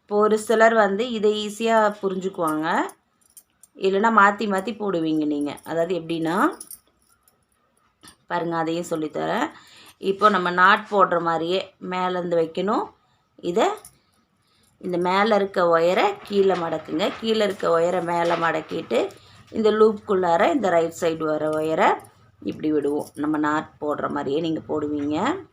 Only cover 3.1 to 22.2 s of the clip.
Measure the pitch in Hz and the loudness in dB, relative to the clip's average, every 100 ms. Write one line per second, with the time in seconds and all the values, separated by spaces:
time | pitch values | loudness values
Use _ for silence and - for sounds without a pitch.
3.1 | _ _ - _ _ _ - 190 196 226 | _ _ -20 _ _ _ -4 -2 2 4
4.1 | 220 202 208 220 190 190 226 208 175 160 | 6 6 4 -2 -2 -4 -6 -4 -2 -2
5.1 | 156 151 147 147 - - 160 170 175 165 | -2 -2 -2 -4 -8 -8 -4 -2 -4 -4
6.1 | 165 160 180 294 - - - _ _ _ | -4 -2 0 0 -2 -18 -20 _ _ _
7.1 | _ _ _ _ _ _ _ _ _ - | _ _ _ _ _ _ _ _ _ -20
8.1 | _ _ 175 165 165 160 165 170 160 151 | _ _ -6 -4 -2 -2 -4 -4 -6 -6
9.1 | 156 156 185 277 - - - - _ - | -6 -4 -2 -4 -8 -20 -20 -20 _ -4
10.1 | 196 214 196 180 180 185 208 208 208 175 | 2 2 2 0 4 4 4 2 2 2
11.1 | 175 170 165 165 185 - _ 185 180 185 | 2 0 -2 -2 -4 -4 _ -8 -4 -4
12.1 | 180 175 170 165 165 185 247 427 _ _ | -4 -2 0 0 -2 -2 -2 -4 _ _
13.1 | _ _ - - 175 339 427 - _ _ | _ _ -12 -4 0 0 -2 -12 _ _
14.1 | _ _ _ _ _ _ _ 185 175 180 | _ _ _ _ _ _ _ -6 -2 0
15.1 | 190 208 208 196 196 175 165 170 190 392 | 2 2 2 0 0 2 4 4 2 0
16.1 | 392 - 202 196 180 165 160 - 156 214 | -2 -4 2 2 2 -2 -6 -6 -4 -4
17.1 | - 226 220 208 190 170 165 170 180 170 | -4 -2 0 0 -2 0 2 2 0 -2
18.1 | 170 170 170 165 160 156 180 160 233 381 | 0 0 2 0 -2 -6 -10 -2 -2 -2
19.1 | - - - - - 214 214 214 214 - | -8 -20 -20 -12 -2 0 6 4 4 -2
20.1 | 190 180 170 240 311 196 170 165 165 175 | 0 2 4 2 2 2 2 0 -2 -2
21.1 | 160 156 151 156 156 156 160 226 403 - | -2 -2 -2 -2 -2 -2 2 2 2 -6
22.1 | _ | _